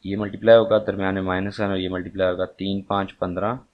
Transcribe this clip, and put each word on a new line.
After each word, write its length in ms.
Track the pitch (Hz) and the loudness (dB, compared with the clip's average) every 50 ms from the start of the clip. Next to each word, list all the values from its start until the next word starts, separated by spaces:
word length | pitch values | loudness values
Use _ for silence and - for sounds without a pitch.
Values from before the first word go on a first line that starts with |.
| _ | _
ये 120 | 95 98 | -6 -4
multiply 400 | 101 107 101 98 98 107 113 113 | -4 -4 -6 -6 -2 6 8 8
होगा, 220 | 117 113 - 107 107 | 8 8 6 2 2
दरमियान 340 | 107 - 98 98 98 95 95 | 2 0 -4 -2 -2 -2 -2
में 80 | 95 92 | -2 -2
minus 380 | 92 92 92 98 101 98 - | -2 -2 -2 -4 -6 -4 -4
है 80 | 107 98 | -4 -2
और 100 | 98 92 | -2 -2
ये 100 | 92 92 | -4 -4
multiply 420 | 92 92 90 87 82 95 95 92 | -4 -6 -8 -8 -4 -2 -2 0
होगा, 140 | 90 90 92 92 | 0 -2 -4 -8
तीन 340 | - - 95 98 98 98 98 | -6 -8 -6 -4 -4 -4 -4
पाँच 300 | - 98 101 98 95 - | -2 -2 -2 -2 -4 -6
पन्द्रह 460 | _ - 90 87 90 92 107 123 135 - _ | _ -8 -6 -4 -4 -4 -4 -4 -6 -10 _